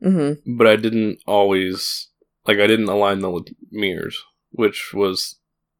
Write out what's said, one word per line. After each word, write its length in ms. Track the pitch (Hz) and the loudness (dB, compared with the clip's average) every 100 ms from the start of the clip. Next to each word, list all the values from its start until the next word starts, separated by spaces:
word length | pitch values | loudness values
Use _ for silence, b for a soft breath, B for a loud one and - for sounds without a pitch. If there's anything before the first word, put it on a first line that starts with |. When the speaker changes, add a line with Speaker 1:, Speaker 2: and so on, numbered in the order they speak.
Speaker 1:
Mm-hmm. 520 | 185 185 143 151 - 120 | 0 2 0 -4 -6 4
Speaker 2:
but 80 | 113 | 6
I 100 | 107 | 6
didn't 440 | 113 113 107 - - | 2 0 -2 -4 -2
always, 800 | 104 101 95 92 92 - - - _ _ _ - | 2 2 2 -2 -6 -8 -10 -12 _ _ _ -2
like, 120 | 104 | 2
I 80 | 104 | 4
didn't 240 | 110 107 | 2 2
align 300 | 101 101 98 | 0 0 0
the 100 | 95 | -4
l-, 120 | 87 - - - | -6 -10 -18 -16
mirrors, 520 | 107 98 87 - - - _ _ | -6 -6 -6 -8 -12 -16 _ _
which 420 | - 110 - - | -2 -2 -2 -8
was 440 | 98 98 92 - - _ _ _ _ | -2 -2 -2 -8 -12 _ _ _ _